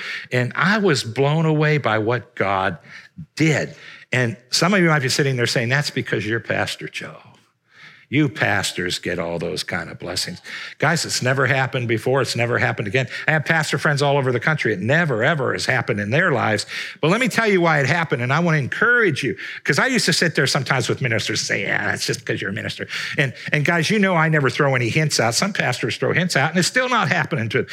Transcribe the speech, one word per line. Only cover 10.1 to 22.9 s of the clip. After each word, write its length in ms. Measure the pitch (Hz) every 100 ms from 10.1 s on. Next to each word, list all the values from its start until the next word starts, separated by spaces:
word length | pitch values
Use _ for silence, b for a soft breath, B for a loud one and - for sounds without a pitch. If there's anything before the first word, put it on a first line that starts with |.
| 90 - 90 B B B B
Guys, 280 | 139 165 104
it's 160 | -
never 240 | 123 135 127
happened 420 | 135 127 131 117
before. 320 | 113 127 135
It's 160 | 120 120
never 220 | 117 117
happened 280 | 120 113 104
again. 220 | 127 120 B -
I 40 |
have 160 | 156 -
pastor 320 | 165 147 156
friends 240 | 165 143
all 160 | 143 143
over 140 | 127
the 60 | 120
country. 360 | 160 151 117
It 60 | 95
never, 440 | 110 156 170 110
ever 300 | 131 165 117
has 100 | 95
happened 340 | - 127 123 104
in 120 | 101
their 200 | 143 185
lives. 360 | 120 104 107 - B B B
But 80 | 151
let 140 | 214
me 60 | 247
tell 200 | - 226
you 140 | 190
why 180 | 170 151
it 60 | 123
happened, 340 | 170 165 127
and 100 | 123
I 100 | 147
wanna 180 | 175 156
encourage 640 | 113 - 220 240 202 135
you, 120 | 120 - B B
'cause 140 | - 151
I 80 | 247
used 180 | 240
to 80 | -
sit 220 | 160 175
there 120 | - 131
sometimes 440 | 147 127 135 117
with 100 | 110
ministers 400 | 117 110 - 104
and 60 | -
say, 160 | 110
"Yeah, 240 | 98 98 101
that's 180 | 104
just 220 | - 113 -
'cause 120 | 107
you're 120 | 98
a 20 |
minister." 340 | 104 104 - 101